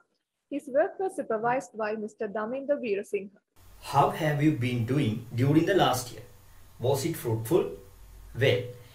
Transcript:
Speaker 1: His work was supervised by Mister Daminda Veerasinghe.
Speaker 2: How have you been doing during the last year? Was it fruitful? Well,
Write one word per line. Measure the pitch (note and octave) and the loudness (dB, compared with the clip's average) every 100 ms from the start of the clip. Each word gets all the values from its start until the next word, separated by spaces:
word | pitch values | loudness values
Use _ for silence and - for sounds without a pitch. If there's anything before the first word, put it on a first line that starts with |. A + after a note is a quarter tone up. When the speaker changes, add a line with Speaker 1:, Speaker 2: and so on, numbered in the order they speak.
| _ _ _ _ - | _ _ _ _ -10
Speaker 1:
His | C#4 - | -10 -2
work | B3+ F#4 - | 0 0 -2
was | F#4+ F#4 | -6 -4
supervised | - A3 A#3 B3+ C4+ G#3 | -4 -2 0 -2 -4 -6
by | G#3+ A3 | -6 -4
Mister | G#3+ - A3 | -8 -8 -8
Daminda | G#3+ G#3+ C4 C#4 C#4+ | -6 -6 -4 -2 -2
Veerasinghe. | A#3 G3 A3 G3+ G3+ - _ _ - - | -2 -4 -4 -6 -8 -16 _ _ -20 -18
Speaker 2:
How | - C#3+ C3 | -2 2 2
have | - D#3 D3 | 2 -2 2
you | D3+ | 2
been | C3 B2 B2 A2+ | 2 0 0 0
doing | C#3 A#2+ G#2+ - A#2 | 0 0 -2 -4 0
during | C#3 D#3 E3+ | 4 4 4
the | F#3+ | 4
last | C3+ A2+ - | 4 2 -4
year? | - - - - - - - | -12 -18 -20 -20 -20 -20 -4
Was | A#2+ G#2+ E3 | 0 0 0
it | - | -4
fruitful? | A#2+ A2+ - D#3+ - - - - - - - | -2 -2 2 0 0 -6 -16 -20 -20 -20 -12
Well, | A2+ A#2+ G2 - - - | 0 2 2 -2 -12 -20